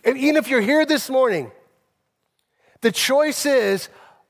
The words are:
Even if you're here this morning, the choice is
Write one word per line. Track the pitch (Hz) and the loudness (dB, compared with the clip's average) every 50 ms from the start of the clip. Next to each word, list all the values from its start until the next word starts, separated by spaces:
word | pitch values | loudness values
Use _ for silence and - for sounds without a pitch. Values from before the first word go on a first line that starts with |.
| _ | _
Even | 226 269 262 269 294 302 | -2 -2 2 0 2 2
if | 311 - | 2 0
you're | 240 269 240 | 0 -2 0
here | 202 214 285 311 311 | 2 2 2 2 2
this | 294 311 269 - - | 2 0 -2 -2 -2
morning, | 262 262 262 240 196 160 127 107 - _ _ _ _ _ _ _ _ _ _ _ _ _ _ _ _ _ _ _ _ _ _ _ _ _ | 0 0 0 0 0 -4 -6 -10 -16 _ _ _ _ _ _ _ _ _ _ _ _ _ _ _ _ _ _ _ _ _ _ _ _ _
the | - 226 | -2 -2
choice | - - - - 262 285 302 302 - - - | 0 0 -2 0 2 2 2 0 -2 -2 -2
is | 294 277 254 214 196 196 185 - - _ - - - _ _ _ | 0 0 2 2 0 -2 -4 -6 -14 _ -20 -20 -20 _ _ _